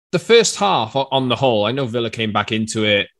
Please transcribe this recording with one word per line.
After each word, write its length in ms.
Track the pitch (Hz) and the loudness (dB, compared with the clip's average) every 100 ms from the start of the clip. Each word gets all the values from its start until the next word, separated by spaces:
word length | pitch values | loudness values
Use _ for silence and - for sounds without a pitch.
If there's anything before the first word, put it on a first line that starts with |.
| _ | _
the 60 | 170 | -6
first 360 | - 233 208 - | 4 4 4 0
half 400 | 202 160 110 139 | 0 0 -2 -4
o-, 140 | 135 | -2
on 160 | 135 127 | -2 0
the 80 | 117 | 0
whole, 300 | 135 110 104 | 2 2 0
I 80 | |
know 120 | 135 127 | -2 -4
Villa 240 | 117 117 | -4 -4
came 220 | 113 110 | -4 -2
back 220 | 104 104 | -2 -2
into 320 | 110 110 113 107 | -2 -2 -2 2
it 240 | 101 98 | 2 0